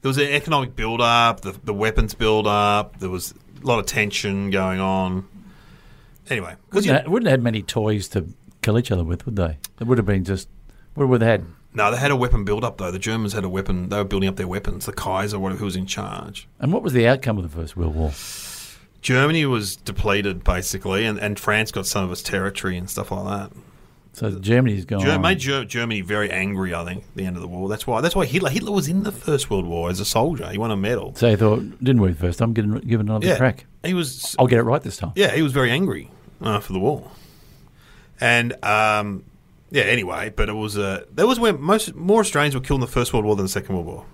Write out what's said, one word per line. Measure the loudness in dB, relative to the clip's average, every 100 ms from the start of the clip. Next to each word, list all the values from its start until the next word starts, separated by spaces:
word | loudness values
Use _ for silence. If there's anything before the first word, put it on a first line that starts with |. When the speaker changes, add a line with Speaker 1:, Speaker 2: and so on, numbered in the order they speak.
Speaker 1:
There | 0
was | 0
an | 2
economic | 0 2 0 0
build-up, | -4 -2 2 4 6 6 2
the, | -8 -10
the | -6
weapons | 0 2 2 0
build-up. | 2 2 4 4 4 4 2 0 -8
There | -6
was | -6 -8 -14 -20 -8
a | 0
lot | 0
of |
tension | 0 0 0 -2 -2 -2 0
going | 0 0 0
on. | 0 0 0 -2 -6 -18 -20 -20 -20 -20 -20 -20 -20 -20 -6
Anyway, | -6 -6 -14 _
'cause | 0 4
Speaker 2:
Wouldn't |
Speaker 1:
you |
Speaker 2:
ha-, | 2 2
wouldn't | 0 4
have | 4
had |
many | 2 -2
toys | -2 -2 0 0 0
to | -4 -4 -12 -20 -6
kill | 0 2
each | 2
other | 0
with, | 0 -4 -4
would | -2
they? | -2 -4 -12 -8
It | 2
would | 2
have | 4
been | 0
just, | 0 -4 -6 -20 -20 -20 -16
what | -2 2
would | 4
they | 4
had? | 2 -2 -16 -14
Speaker 1:
No, | 0 0
they | 2
had | 2
a | 2
weapon | 4 2 2
build-up, | 0 -2 -4
though. | -6
The | -4
Germans | -2 -2 -2
had | -2
a | -2
weapon. | -2 -2 -2 0
They | -2
were |
building | 0 0 0
up | -2
their | -4
weapons. | -4 -4 -4 -6
The |
Kaiser, | -6 -4 -2 -2 -2
whatever, | -4 -2
who | -4
was | -4
in |
charge. | -4 -6 -8 -10 -12 -16 -18 _
Speaker 2:
And | 0
what | 0
was | 2
the | 4 4
outcome | 4 0 -2
of |
the | -4
First | -6 -8 -2
World | -2
War? | 0 -2 -2 -12 -14 -14 -16 -18 -20 -20 _
Speaker 1:
Germany | 0 4 4 4 2
was | 0 -2
depleted, | -8 -8 -2 2 2 0 0
basically, | 0 0 -2 -6 -2 0 0
and, | 0
and | -2 -2
France | 0 2 0
got | -4 -4
some | -2
of | -2
its | -4
territory | -4 -2 -2 -4 -4 -4
and | -6
stuff | -8 -6
like | -6 -6
that. | -8 -10 -16 -20 -20 -20 _ _
Speaker 2:
So | -6 -4 -4
Germany's | 2 4 4 0
gone | -2 0
Speaker 1:
Ger-, | 2 2
made | 2 0
Ger-, | 0 -2
Germany | -2 -4 -2 -4
very | -2 -2 0
angry, | -2 -2 -2 -2
I | -4
think, | -6 -10
at | -12 -8
the | -6
end |
of | -6
the | -8
war. | -8 -6
That's | -6
why, | -2 0
that's | 0
why | 0 0
Hitler, | 0 0
Hitler | -2 0
was | -2 0
in | -2
the | -2
First | -6 -2 -2 0
World | -2 -2
War | -4 -2
as | -2
a |
soldier. | 0 0 0 -2 -6
He | -4
won | -2
a | -2
medal. | 0 -2 -4 0
Speaker 2:
So | 4
he |
thought, | 6 4 4 -2 -2
"Didn't | 4 6
work | 4
the | 2
first | -2 0
time, | 0
give | 2 0 -2
it, | 0
give | 0
it | 0
another | 0 2
Speaker 1:
Yeah. | 4
Speaker 2:
crack. | 2 0 -12 -8
Speaker 1:
He | -2
was | -2 -2 -6 -6 2
Speaker 2:
I'll | 4
get | 6
it |
right | 4 0
this | -2 -8
time." | -6 0
Speaker 1:
Yeah, | 2
he | 4
was | 2
very | 2 2
angry, | 2 0 -2 -8 -20 -20 -6
uh, | -2 -2
for | -2
the | -2
war. | 0 -2 -8 -20 -20 -20 -20 -20 -20 -20 -20 -20 -20 -4
And, | 2 2 0 -4
um, | 0 2 4 2 -2 -8 -12 -20 _ -20 _
yeah, | 0
anyway, | 2 2 0 -6 -6
but | -2 -2
it |
was, | -2 -4 -2
uh, | -2 -4 -8
that | 2 2
was | 4
when | 2 0
most, | 2 0 0
more | -6 2 2
Australians | 4 2 0
were | 0
killed | -2 -2
in |
the | 0
First | 0 0
World | 0
War | 2 2
than | 0
the |
Second | -4 -4
World | -6 -6
War. | -12 -16